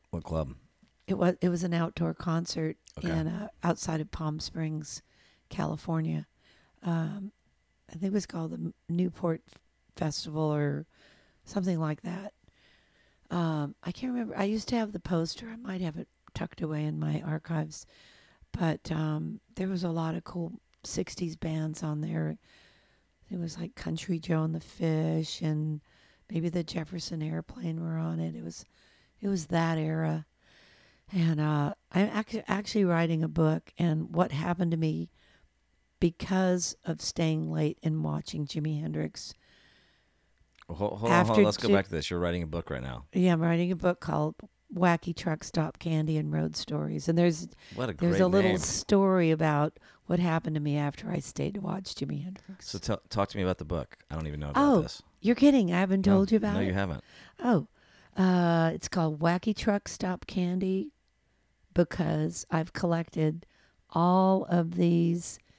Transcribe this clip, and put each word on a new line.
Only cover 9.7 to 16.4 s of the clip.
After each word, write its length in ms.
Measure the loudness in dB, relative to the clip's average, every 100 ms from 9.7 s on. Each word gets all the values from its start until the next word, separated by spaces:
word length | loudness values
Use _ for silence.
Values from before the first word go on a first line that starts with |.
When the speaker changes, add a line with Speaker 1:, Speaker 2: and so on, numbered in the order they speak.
| _ _ -4
Speaker 2:
Festival 460 | -4 -4 -6 -2
or 420 | 0 2 0 -2 -8 _ -20 _ _ _
something 360 | -8 -4 0 0
like 220 | -2 -4
that. 300 | -6 -8 -10 -16 _ _ _ _ _ _ _ _ _
Um, 440 | -2 0 0 -4 -6
I 80 | -10
can't 220 | -6 -4
remember. 220 | -4 -4 -2
I 60 | -2
used 220 | -2 0
to 60 | -2
have 140 | -2
the 80 | -6
poster. 500 | -2 0 0 -6 -12
I 60 | -12
might 260 | -8 -4
have 160 | -4 -6
it 100 | -12 _ -14
tucked 280 | -8